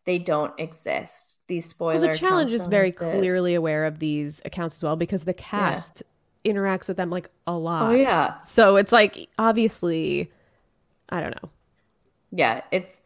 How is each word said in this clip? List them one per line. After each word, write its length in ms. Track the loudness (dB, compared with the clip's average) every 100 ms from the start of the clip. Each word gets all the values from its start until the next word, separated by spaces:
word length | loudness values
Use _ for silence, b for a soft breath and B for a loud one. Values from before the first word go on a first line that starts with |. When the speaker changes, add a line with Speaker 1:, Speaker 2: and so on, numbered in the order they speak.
Speaker 1:
they 140 | -4 -2
don't 400 | 0 -2 -2 -6
exist? 800 | -10 -8 -4 -4 -4 -14 -16 -20 -8
These 260 | -6 -6 -6
Speaker 2:
Well, 120 | -2
the 80 | 0
Speaker 1:
spoiler 160 | 0
Speaker 2:
Challenge 360 | 0 0 2 0
Speaker 1:
accounts 20 |
Speaker 2:
is 80 | -2
Speaker 1:
don't 80 | 0
Speaker 2:
very 180 | 2 2
Speaker 1:
exist. 200 | 0 -4
Speaker 2:
clearly 440 | -2 0 0 0
aware 300 | 0 0 0 -2
of 120 | -4
these 420 | -4 -2 -4 -8
accounts 320 | -12 -8 -8 -4
as 80 |
well 100 | -4 -2
because 280 | -2 -4
the 100 | -4 -8
Speaker 1:
Yeah. 60 |
Speaker 2:
cast 600 | -6 -2 -2 -2 -10 -16 -20 _ _ _
interacts 440 | -2 0 0 -2 -4
with 80 | -4
them, 140 | -4
like, 180 | -4 -8 _ -6
a 60 |
lot. 380 | -4 -2 0 2
Speaker 1:
Oh, 40 |
yeah. 460 | 4 4 4 2 -2
Speaker 2:
So 340 | 0 6 8 8
it's 140 | 6
like, 380 | 6 6 0 -14 0
obviously, 920 | 2 4 0 0 -2 -2 -2 -2 -6 _ _ _ _ _ _ _ -10
I 120 | -8
don't 200 | -8 -10
know. 80 | -16 _ _ _ _ _ _ _ -12
Speaker 1:
Yeah, 300 | 0 0 0 -2
it's, 280 | -4 -4 -12